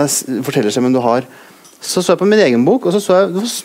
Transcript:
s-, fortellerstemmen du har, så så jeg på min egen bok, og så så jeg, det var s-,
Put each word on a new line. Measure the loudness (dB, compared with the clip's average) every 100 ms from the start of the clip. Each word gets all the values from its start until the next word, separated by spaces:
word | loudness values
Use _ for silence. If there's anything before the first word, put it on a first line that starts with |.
| 0
s-, | -2 -6 -6 -4
fortellerstemmen | -2 -2 0 0 0
du |
har, | 2 0 -4 -16 -20 -20 -20 -16
så | -6 -4
så | 0 0
jeg |
på | 2
min | 4
egen | 4 2 2
bok, | 2 0
og | -2
så |
så | 2 2
jeg, | 2 -2
det |
var | -6
s-, | -2